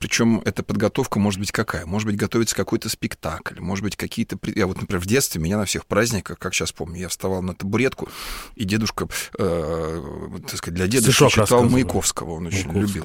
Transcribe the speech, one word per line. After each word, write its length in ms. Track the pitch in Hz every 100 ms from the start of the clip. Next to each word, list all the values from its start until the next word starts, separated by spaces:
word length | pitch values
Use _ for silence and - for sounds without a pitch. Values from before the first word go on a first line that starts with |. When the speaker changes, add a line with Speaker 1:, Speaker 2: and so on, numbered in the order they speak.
Speaker 1:
причём 420 | - - 117 113
эта 180 | - -
подготовка 560 | - 101 104 - 131 107
может 180 | 101 95
быть 120 | 101
какая? 340 | - 107 82 82
Может 220 | 101 107
быть, 80 | 101
готовится 400 | 107 117 113 -
какой-то 320 | 95 117 110
спектакль, 720 | - 117 - 80 82 - -
может 240 | 90 95
быть, 120 | 104 -
какие-то 400 | 98 - 113 95
при-, 180 | - 104
я 80 | 92
вот, 140 | 92
например, 200 | - 92
в 40 | 92
детстве 340 | 131 - 87
меня 160 | 80 104
на 60 |
всех 220 | 98 - -
праздниках, 520 | 95 120 104 - 85
как 140 | 92
щас 180 | - 82
помню, 280 | - 73 87
я 60 | 90
вставал 340 | - 95 92
на 120 | 92
табуретку, 540 | 85 98 113 127 - - - - - - -
и 80 |
дедушка, 420 | 98 107 107 - 85 - - -
э, 640 | 95 85 76 82 80 82 71 76 78 90 -
так 80 | -
сказать, 160 | -
для 120 | 85 92
дедушки 240 | 127 117
Speaker 2:
Стишок 180 | - 135
Speaker 1:
читал 120 | 110
Speaker 2:
рассказывал. 260 | 104 123 120
Speaker 1:
Маяковского. 600 | 123 - 101 85 - 80
Он 140 | 82 87
очень 200 | 98 90
Speaker 2:
Маяковского. 120 | 92
Speaker 1:
любил 220 | 101 92